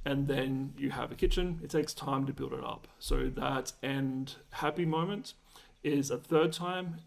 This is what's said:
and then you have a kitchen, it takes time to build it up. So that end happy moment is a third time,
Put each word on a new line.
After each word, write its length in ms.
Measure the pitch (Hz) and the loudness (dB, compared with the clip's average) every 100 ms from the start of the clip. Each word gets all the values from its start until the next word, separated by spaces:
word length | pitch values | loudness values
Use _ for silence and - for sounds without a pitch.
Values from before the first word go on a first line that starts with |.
and 240 | 139 139 139 | 0 2 2
then 440 | 131 135 135 139 139 | 2 2 0 -2 -2
you 120 | 139 | -2
have 200 | 131 120 | -2 -4
a 60 | 120 | 2
kitchen, 440 | - 185 180 165 | 4 4 2 -2
it 80 | 160 | 0
takes 220 | 160 147 | 0 0
time 340 | - 139 135 135 | -2 -2 0 0
to 60 | |
build 200 | 135 - | -2 -4
it 120 | 65 | -4
up. 220 | 117 - - - | -6 -8 -12 -8
So 300 | - 135 131 | 0 2 2
that 380 | 135 135 135 127 - | 0 0 0 -4 -4
end 540 | 131 139 135 131 135 - - | -2 0 0 -2 -4 -8 -12
happy 360 | - 147 160 165 | -2 -2 2 2
moment 480 | 160 170 208 - - _ - - _ | 2 0 -2 -8 -16 _ -20 -20 _
is 280 | 147 143 135 | 0 2 2
a 80 | 123 | -2
third 340 | - 160 165 | 2 4 4
time, 460 | 165 175 185 180 165 | 2 -2 -2 -4 -8